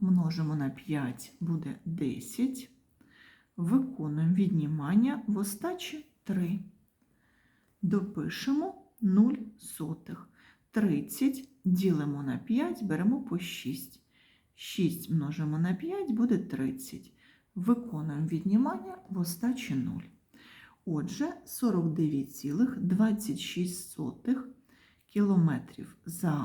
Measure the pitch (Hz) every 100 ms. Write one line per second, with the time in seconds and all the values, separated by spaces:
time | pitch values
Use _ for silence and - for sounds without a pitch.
0 | 190 180 160 165 156 151 135 135 - 147
1 | 127 127 - - 165 160 143 - 165 165
2 | 131 - - - 262 - - _ _ _
3 | _ - - - _ - 170 262 262 -
4 | 151 151 165 185 190 160 147 156 143 202
5 | 262 285 - 202 202 - 330 370 - 302
6 | - _ - 190 170 196 - _ _ _
7 | _ _ _ _ _ _ _ _ 180 208
8 | 185 - 147 - - 285 370 - _ _
9 | 208 190 240 - - - - - 160 160
10 | - 165 - _ - _ _ 220 208 143
11 | - - 269 - - _ 190 180 190 160
12 | 147 143 135 123 - 233 339 - 202 156
13 | 196 269 - 175 180 - 123 - - -
14 | _ _ _ _ _ _ - - 170 -
15 | - 160 139 160 151 156 175 180 320 403
16 | 339 220 247 214 - 127 131 - - -
17 | - _ _ _ _ 196 185 240 - 156
18 | 156 143 160 160 185 214 285 - 381 359
19 | - 190 170 170 240 254 - 135 - -
20 | - _ _ - - - - _ - 156
21 | 165 175 311 349 - - 240 185 165 160
22 | 151 139 131 - 143 156 247 - 180 185
23 | 220 208 - 277 - 175 180 - - -
24 | 147 - - 262 - - _ _ _ _
25 | _ 208 202 185 160 127 - - - -
26 | - 165 175 147